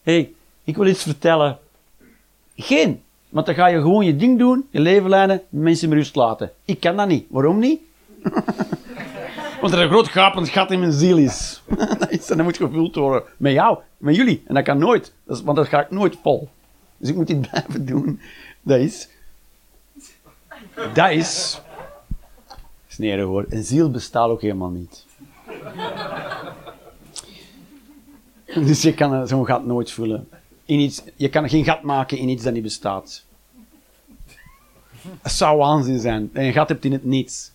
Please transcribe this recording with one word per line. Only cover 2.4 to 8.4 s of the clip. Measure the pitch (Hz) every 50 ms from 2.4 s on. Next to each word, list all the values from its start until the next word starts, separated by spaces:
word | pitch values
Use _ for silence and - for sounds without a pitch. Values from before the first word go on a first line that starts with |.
| _ _ _
Geen. | - - - 269 302 311 196 120 - _ _ _ _ _ _
Want | - 156 156
dan | - 156
ga | 151 180
je | 180 175 160
gewoon | 143 160 196 214 202
je | 175 147
ding | 139 208 247 254 226
doen, | 247 247 254 254 269 -
je | - 147
leven | 151 170 190 202 190 185
leiden, | 190 190 196 190 190 185 - _
mensen | - 143 156 165 165 160 170 160
met | 151
rust | 151 143 - -
laten. | 147 120 113 110 - 107 - - _ _
Ik | - 185 -
kan | - 170 180
dat | 208 202
niet. | 196 165 127 - _
Waarom | - 131 135 156 185 214
niet? | 233 269 320 311 - _ _ _ _ _ - - -
<laughs> | - - -